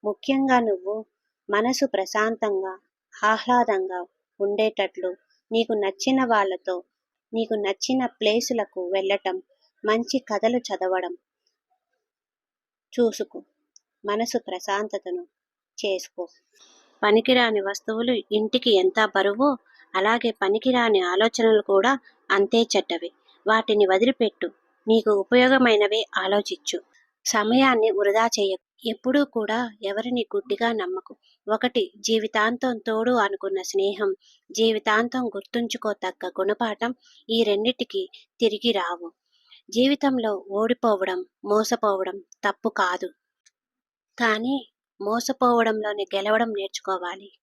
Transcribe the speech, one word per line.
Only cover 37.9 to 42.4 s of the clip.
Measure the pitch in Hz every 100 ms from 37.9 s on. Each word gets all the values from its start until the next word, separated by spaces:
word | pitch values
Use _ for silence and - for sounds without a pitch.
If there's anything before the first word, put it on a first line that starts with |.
| 196 185 - _ _
తిరిగి | 226 208 233
రావు. | 208 170 170 170 _ _ _ _ - -
జీవితంలో | 226 269 285 285 254 220 202 -
ఓడిపోవడం, | 196 226 240 233 202 190 180 359 _
మోసపోవడం | 202 208 220 240 214 196 185 196
తప్పు | 175 _